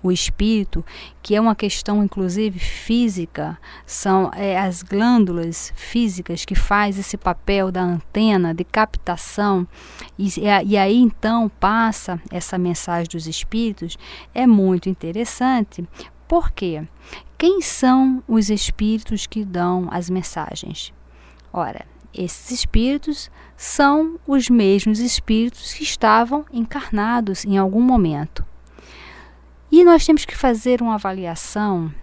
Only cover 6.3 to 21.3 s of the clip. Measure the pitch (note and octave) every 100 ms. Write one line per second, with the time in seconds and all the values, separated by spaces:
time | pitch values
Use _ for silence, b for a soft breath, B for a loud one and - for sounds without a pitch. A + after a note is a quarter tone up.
6.3 | E3+ - F#3+ - G3+ G#3 G3 G3 G3+ -
7.3 | F3 - G3 F#3+ F#3 F3+ F3 - - A3
8.3 | G3 E3+ E3 F3+ A3 A3 - - F3 -
9.3 | - G#3 F#3+ F3+ B B B B - G3
10.3 | - G#3 G3+ G3+ G3+ F#3+ A#3 B3 - A3
11.3 | A#3 A3 - F#3+ A3 A3+ G#3+ - F3 -
12.3 | F3 - F#3 F3+ F3 - E3+ E3+ E3+ D#3+
13.3 | D#3 - A3 A#3 G3+ E3+ - B B B
14.3 | - B3+ G#3+ F#3+ F3+ F#3+ F#3 E3 F#3 A#3
15.3 | - B3+ C4 G#3 - F3 B B - -
16.3 | E4+ - - F#3 D#3 D#3 - B B B
17.3 | - E4 G4 D#4 - B3+ C4 C4 B3+ -
18.3 | A3+ G3+ G#3 - - G#3+ A3 - G#3 -
19.3 | A3 G#3 F3 F3 F3+ F3 F3 F3 F#3 E3+
20.3 | - D3+ - - D#3 - - - b b